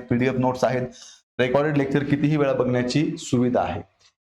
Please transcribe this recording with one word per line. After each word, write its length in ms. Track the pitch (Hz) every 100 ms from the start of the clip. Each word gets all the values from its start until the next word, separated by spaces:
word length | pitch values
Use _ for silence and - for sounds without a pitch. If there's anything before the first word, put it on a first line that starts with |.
| -
पीडीएफ 240 | 120 131 117
नोट्स 260 | 127 123
आहेत, 180 | 117 127 120 - - - _ -
रेकॉर्डेड 380 | 123 131 151 147
लेक्चर 280 | 139 143
कितीही 320 | 143 143 143 151
वेळा 160 | 139
बघण्याची 640 | 123 123 123 123 143 160 160
सुविधा 420 | - 127 123 117
आहे. 340 | 90 87 - _ _ _